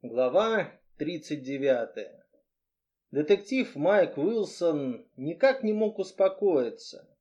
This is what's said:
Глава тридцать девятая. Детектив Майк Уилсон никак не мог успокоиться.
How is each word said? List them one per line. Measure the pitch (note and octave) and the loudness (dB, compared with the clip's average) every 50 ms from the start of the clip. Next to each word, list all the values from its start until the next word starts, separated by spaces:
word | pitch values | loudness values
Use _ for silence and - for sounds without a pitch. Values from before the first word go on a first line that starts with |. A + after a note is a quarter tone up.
| - | -14
Глава | - A2+ B2 B2+ B2+ C3+ F3+ A3 A3+ A3+ G#3 F3 - - _ _ _ _ | -6 -2 0 0 2 2 2 2 2 0 0 -2 -4 -8 _ _ _ _
тридцать | _ - D#3 F3+ D#3 - - D3+ C#3 B2+ | _ -8 -8 -8 -10 -8 -8 -10 -8 -6
девятая. | C3 C#3 C3+ C3+ C#3 C3 A#2+ A#2 - - - G2+ - - - _ _ _ _ _ _ _ _ _ _ _ _ _ _ _ _ _ _ | -8 -6 -2 2 2 2 2 0 -6 -8 -12 -12 -12 -16 -20 _ _ _ _ _ _ _ _ _ _ _ _ _ _ _ _ _ _
Детектив | - C#3 D3+ D3+ G3+ G3 G3+ - C4 C4 A#3+ - - | -4 -4 4 4 2 2 2 -4 -2 -2 -2 -4 -4
Майк | C#3 D3 F3 G#3 G#3 F3 - - | -2 2 4 4 4 4 2 0
Уилсон | D3 C#3+ F#3+ A#3 A3+ G3+ - - - F3 E3+ D#3 D3 C#3 C3 A#2+ G#2+ - _ _ | -2 -2 0 0 0 -2 -4 -4 -2 0 0 0 0 -4 -4 -6 -8 -12 _ _
никак | - B2+ D3+ E3+ E3+ - C4+ C4 C4 - | -10 -8 -8 -2 2 2 2 2 2 0
не | G#3+ | -2
мог | G#3+ G#3+ A3 G#3 G#3+ | 0 0 0 -2 -2
успокоиться. | - F#3+ - - - G3 F#3+ F#3+ - G3+ G3+ E3+ C#3 B2 A2+ - - - - - - - _ _ _ | -4 -8 -8 0 2 2 2 2 2 0 2 4 4 2 0 -4 -10 -18 -20 -20 -20 -20 _ _ _